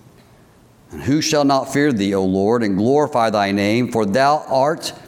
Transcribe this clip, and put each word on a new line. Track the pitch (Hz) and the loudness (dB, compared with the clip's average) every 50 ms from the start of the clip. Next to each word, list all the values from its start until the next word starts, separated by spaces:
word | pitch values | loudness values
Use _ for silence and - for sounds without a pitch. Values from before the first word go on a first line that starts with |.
| - - - - - - - - - _ _ - _ _ _ _ - - | -20 -20 -20 -20 -20 -20 -20 -20 -20 _ _ -20 _ _ _ _ -20 -18
And | - 147 | -16 -8
who | - 117 147 160 | -4 -2 -2 0
shall | - - 156 147 143 | 0 0 0 2 2
not | 139 135 135 123 - - | 2 2 0 0 -2 -2
fear | 143 147 151 | 0 0 2
thee, | 127 98 98 101 98 | 0 0 0 0 0
O | 95 95 | 0 0
Lord, | 95 95 95 98 107 120 120 | 0 0 0 0 0 0 0
and | 113 101 95 | 0 0 0
glorify | 95 107 123 143 151 147 - - 120 113 110 | 0 0 2 2 2 0 0 0 0 0 0
thy | 104 104 101 98 | 0 0 0 0
name? | 101 101 101 104 110 123 120 - | 0 0 0 0 0 0 -2 0
For | - 113 107 | -2 -2 -2
thou | 98 98 131 135 143 151 147 - | 0 0 2 2 2 2 0 -2
art, | - 135 131 135 151 170 - - - - - - | -2 0 0 0 0 -2 -4 -8 -12 -12 -12 -20